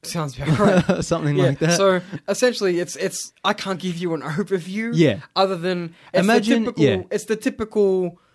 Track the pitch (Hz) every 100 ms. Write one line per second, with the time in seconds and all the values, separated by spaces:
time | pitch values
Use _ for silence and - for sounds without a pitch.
0 | - 175 151 131 139 156 208 185 - 180
1 | - 165 151 147 135 139 160 170 196 185
2 | 180 - - 196 247 233 196 175 175 -
3 | 185 - - _ 190 202 190 185 185 170
4 | 175 160 131 156 202 190 165 196 226 165
5 | 175 101 - - 190 185 170 180 170 -
6 | - 185 190 233 214 233 226 - - 196
7 | 180 202 - 214 262 - 214 214 196 190
8 | 180 170 _